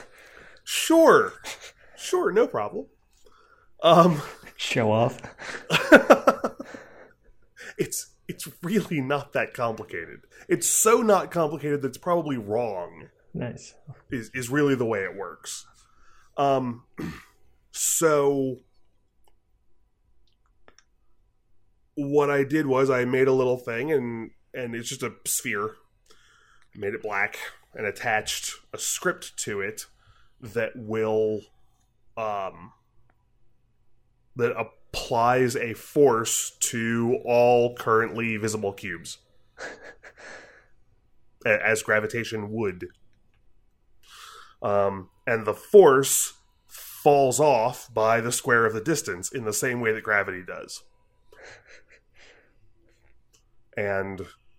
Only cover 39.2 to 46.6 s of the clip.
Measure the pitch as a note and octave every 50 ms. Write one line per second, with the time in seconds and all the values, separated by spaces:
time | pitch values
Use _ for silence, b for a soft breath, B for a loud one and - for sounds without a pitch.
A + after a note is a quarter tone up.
39.2 | _ _ _ _ _ _ _ - - - - - - - - _ - - - -
40.2 | - - - - - - - - _ _ - - _ _ _ _ _ _ _ -
41.2 | - - _ - - A#2+ G#2 G#2 F#2 G#2+ A2 G#2+ - - G#2+ G#2+ G#2+ G#2+ - A#2
42.2 | A2 - A2+ G#2+ G#2 G#2 A2 A2+ A2 G2 F2+ F2+ F2 F2+ - _ - - _ _
43.2 | _ _ _ _ _ - - _ _ _ _ _ _ _ _ - - b b b
44.2 | b b b b b b b b - G#2+ G2+ G2+ G2 G2 G2 F#2+ F2+ - _ _
45.2 | _ B2+ A#2 A2 G#2+ G#2+ G2+ - - - - G3+ F#3 D3 C3 C3+ C#3 - - -
46.2 | - - - _ _ _ _ _